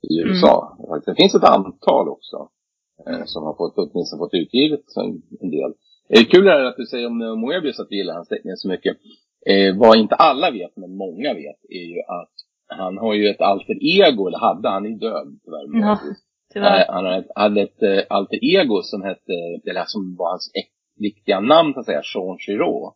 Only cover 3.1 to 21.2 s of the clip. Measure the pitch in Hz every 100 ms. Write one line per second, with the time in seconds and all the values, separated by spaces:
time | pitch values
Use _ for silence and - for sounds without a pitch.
3.1 | 82 80 85 78 76 85 - 85 87 82
4.1 | 76 85 - - 120 151 147 _ - 95
5.1 | 92 _ - 92 76 69 - _ _ _
6.1 | 113 113 180 196 151 127 120 117 127 120
7.1 | 117 113 110 117 180 151 - 98 101 90
8.1 | 82 85 107 - - 98 90 95 - _
9.1 | _ _ _ - 98 98 95 110 113 107
10.1 | - 160 135 175 113 87 - 90 95 95
11.1 | 85 139 117 73 - _ 90 87 85 -
12.1 | 87 - _ _ _ _ - 92 98 113
13.1 | 107 104 98 92 101 - 107 139 185 180
14.1 | 117 92 85 113 82 117 98 104 107 110
15.1 | 90 - - - - 71 226 208 208 -
16.1 | 202 _ _ _ 202 202 95 - 92 92
17.1 | 92 - - 104 104 98 _ 107 98 -
18.1 | 101 95 104 131 190 151 101 - 104 95
19.1 | 90 - 87 85 82 - 90 85 110 92
20.1 | 90 87 90 - 98 - _ _ _ 104
21.1 | -